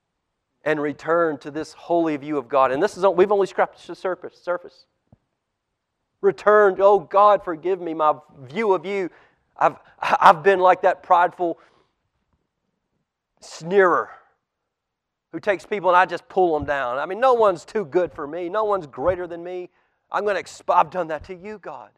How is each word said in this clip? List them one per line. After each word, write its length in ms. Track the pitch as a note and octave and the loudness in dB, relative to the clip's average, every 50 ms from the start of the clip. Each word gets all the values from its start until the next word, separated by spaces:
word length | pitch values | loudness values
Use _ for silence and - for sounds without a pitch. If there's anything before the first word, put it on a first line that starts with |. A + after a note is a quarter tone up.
| _ _ _ _ _ _ _ _ _ _ _ _ - | _ _ _ _ _ _ _ _ _ _ _ _ -4
and 160 | D3+ D#3 D3 | -4 -4 -2
return 600 | D3 D3+ C3+ - - D#3+ E3 E3+ E3+ D#3+ D3 - | -4 -6 -8 -8 -4 -2 0 0 0 -2 -4 -8
to 100 | - D3+ | -12 -12
this 240 | C#3 D#3 D3 - - | -12 -12 -12 -12 -16
holy 420 | - - - E3+ E3+ E3 D#3+ D3+ | -20 -6 -2 -2 0 0 -2 -4
view 200 | C3+ C#3 D3+ D#3 | -6 -6 -6 -6
of 100 | C#3 A#2+ | -6 -6
God. 240 | A2+ C#3+ C3+ C3 B2 | -2 0 2 2 2
And 120 | C3 C#3+ F#3 | 2 0 -2
this 120 | G#3 - | -2 -2
is, 80 | F#3 F#3 | 0 0
we've 280 | G3 E3 F3 G3 G3+ | 0 2 2 2 2
only 160 | G#3+ G3+ F#3+ | 2 0 -2
scratched 400 | F#3 - G#3+ F#3 - - _ - | -2 0 -2 -2 -2 -4 _ -20
the 80 | - E3+ | -20 -18
surface, 440 | - - F#3+ F3 - - A#2 _ _ | -10 -8 -8 -8 -8 -12 -20 _ _
surface. 460 | - F3+ F3 F3 - - _ _ _ _ _ _ _ _ - _ _ _ _ _ _ _ _ _ _ _ _ _ _ _ _ _ _ _ _ - | -8 -8 -8 -8 -8 -16 _ _ _ _ _ _ _ _ -20 _ _ _ _ _ _ _ _ _ _ _ _ _ _ _ _ _ _ _ _ -2
Return, 540 | G3 G3 F#3 - - G#3 G#3 G#3+ G#3 G3 F#3 F3 | -2 -2 -2 0 2 4 4 6 6 4 2 4
"Oh 200 | G3 G3+ G#3 G3 | 4 4 4 4
God, 440 | D3 - - G3 G#3 G#3 G3+ G3 - | 0 0 2 4 6 6 4 2 0
forgive 380 | F3+ E3 D3+ D#3 F3+ G3 F3 | -6 -10 -6 -4 -6 -6 -4
me, 140 | F3 E3 D#3+ | -6 -8 -4
my 180 | D#3+ D#3 D3+ D3 - _ _ _ D3 C3+ | 0 0 0 0 -2 _ _ _ -20 -20
view 300 | B2 C#3+ G#3 A#3 G3+ F#3+ | -12 -8 -4 0 0 0
of 120 | E3 D3+ | 0 -2
you. 240 | F#3+ G3+ G3 F3+ D#3 _ _ _ _ _ _ _ _ _ | -6 -6 -6 -6 -8 _ _ _ _ _ _ _ _ _
I've, 200 | - D3 D#3+ - - _ _ _ - | 0 0 0 -2 -4 _ _ _ -10
I've 440 | - - - - - F#3+ F#3 D#3 D3 | -4 -2 -2 4 4 4 4 4 2
been 160 | G3 G3 F#3 | 2 2 4
like 240 | F#3 F#3 F3 F3+ - | 4 2 2 4 2
that 180 | F3+ D3+ - | 0 0 -2
prideful 560 | - - F#3 E3+ F3+ F3 - - F3+ E3+ D#3+ _ _ _ _ _ _ _ _ _ _ _ _ _ _ _ _ _ _ _ _ _ _ _ _ _ _ _ _ _ _ _ _ _ _ _ _ _ | 0 0 2 2 2 0 -2 -4 -6 -6 -6 _ _ _ _ _ _ _ _ _ _ _ _ _ _ _ _ _ _ _ _ _ _ _ _ _ _ _ _ _ _ _ _ _ _ _ _ _
sneerer 720 | - - - - D#3+ E3+ F#3+ G3+ F#3+ F3 D#3 B2 G#2+ - - - _ _ _ _ _ _ _ _ _ _ _ _ _ _ _ _ _ _ _ _ _ _ | -20 -20 -20 -16 -10 -2 2 4 4 4 2 0 -2 -6 -12 -20 _ _ _ _ _ _ _ _ _ _ _ _ _ _ _ _ _ _ _ _ _ _
who 80 | - E3 | -16 -8
takes 260 | - G#3 F#3+ E3+ - | -4 -4 -4 -4 -4
people 240 | - G#3+ G3 E3 F#3 | -8 -8 -2 0 4
and 80 | F3 | 4
I 80 | F3+ F#3 | 4 4
just 240 | E3+ E3+ D#3+ _ _ | 2 -2 -12 _ _
pull 240 | - F#3+ F#3 E3+ D#3 | 0 0 2 2 0
them 140 | D3 C#3 | -2 -2
down. 320 | D3 C#3+ C#3 C3 A#2+ B2 C#3 | -4 -4 -4 -4 -4 -4 -6
I 80 | D3+ | -6
mean, 120 | F3 F#3 G#3+ | -8 -4 0
no 140 | B3+ C4+ B3 | 2 2 4
one's 320 | A#3 A3 G3+ F3 D3 - | 4 2 2 2 -2 -8
too 200 | - - A3 F#3 | -8 -6 -6 -6
good 280 | C3+ C#3 F3+ F3 D#3+ - | -2 -2 -2 -2 -2 -6
for 140 | E3+ D3 | -12 -14
me. 220 | C#3+ D#3+ F3+ F3+ E3+ | -12 -10 -10 -10 -6
No 160 | F#3+ A3 A3 | -6 -4 -2
one's 200 | G#3 G3+ F#3+ D#3 | -2 -2 -4 -4
greater 400 | C#3 - - D#3 F3 F#3+ F3+ F3+ | -10 -12 -4 -4 -2 -2 -4 -8
than 180 | E3 E3+ E3 E3+ | -12 -12 -14 -12
me. 280 | F3+ F#3 F3+ F3+ - _ _ _ _ _ _ _ - | -12 -12 -12 -14 -14 _ _ _ _ _ _ _ -8
I'm 140 | - F#3 G3+ | -8 -6 -4
gonna 180 | G#3 G3 E3+ C#3+ | -4 -4 -6 -8
exp-, 280 | - - - - - | -12 -20 -16 -4 0
I've 200 | F3 F3+ F3+ D3+ | 2 2 2 0
done 160 | F3+ F#3 E3 | -4 -8 -8
that 160 | D#3 D#3 D3 - | -6 -8 -10 -10
to 100 | - F#3 | -14 -18
you, 240 | E3+ F3+ G#3+ G#3+ | -16 -16 -18 -18
God. 320 | F#3+ - F3 C#3+ B2 G#2+ G#2 A2+ | -16 -18 -18 -18 -18 -20 -20 _